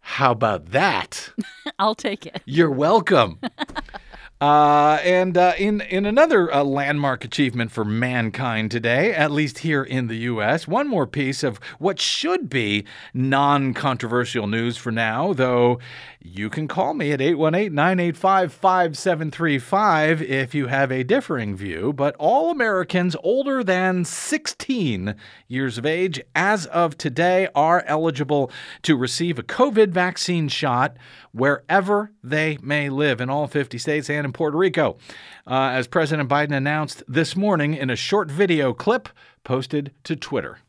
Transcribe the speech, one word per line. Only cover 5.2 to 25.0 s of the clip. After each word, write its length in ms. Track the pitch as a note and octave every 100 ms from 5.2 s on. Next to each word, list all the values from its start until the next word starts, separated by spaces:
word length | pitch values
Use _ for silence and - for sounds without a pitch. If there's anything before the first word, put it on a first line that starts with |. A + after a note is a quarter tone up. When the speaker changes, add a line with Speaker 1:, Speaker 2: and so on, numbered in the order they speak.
| F#3 F3
Speaker 1:
uh, 140 | F3+ E3
in, 240 | G3+ G#3
in 240 | - F#3 G3+
another, 440 | A3+ D#4+ A#3+ E3+ C#3
uh, 80 |
landmark 600 | C#3+ C#3 C#3+ D3 C#3+ B2+ A#2+
achievement 480 | - C3+ A#2 A2+
for 100 | A2+
mankind 880 | G#2 A2 B2+ B2+ A2+ - C3 A2 A2
today, 420 | A#2 A#2 B2 G3
at 180 | E3+ D3+
least 260 | D3 D3+ -
here 260 | D#3+ D3
in 240 | C3 C3 A#2+
the 80 | A2+
U 260 | A#2+ A2+
S, 240 | G#2 D#3+ -
one 220 | G#3 D4
more 180 | A3 A#2+
piece 380 | C#3+ C3+ C3+
of 160 | C#3+ G#2 - -
what 220 | F3 F#3+
should 500 | - - D4+ F#4 G#3+
be 360 | C3 G#2+ G#2 G2+ - -
non-controversial 1300 | B2+ C3 C#3 C#3+ C#3+ C3+ A#2+ D3 B2+ A#2+ A#2+ A#2+ B2 G#2
news 300 | A2+ A#2 A#2
for 160 | B2
now, 400 | A2+ A2+ A2+ F3
though 440 | C#3+ B2+ B2 A#2+ B2 - - - - F2
you 200 | F#2 G#2+
can 160 | D#3 D#3
call 260 | - F#3+
me 180 | D#4 D3
at 100 | C#3+
eight 180 | C#3 D#3
one 160 | D#3 E3+
eight, 160 | G#3+
nine 280 | D3 E3 F#3
eight 160 | F3 D#3+
five, 380 | F#3+ F#3+ F3+
five 420 | - F#3+ F#3 E3+ C#3+
seven 360 | F#3+ E3 D#3
three 260 | - E3 C#3
five 640 | - F#3+ G#3+ D#3+ D#3 D#3+
if 320 | C#3+ C3+ C3
you 140 | D3 C3
have 240 | C3+ C#3
a 120 | C3
differing 520 | B2+ B3+ - C3+ G#2+ F#2+
view, 360 | G2 D#2+ G#2+
but 240 | C#3+ C#3+ -
all 320 | D3+ B3+ E4
Americans 640 | D#4+ A3+ F#3+ F3 F3+ F3+ -
older 400 | E3+ B3+ C#4 C4
than 420 | G3 F3+ F#3 F#3 F3
sixteen 1120 | - - D4+ D#4 - - B3 D#3+ G2+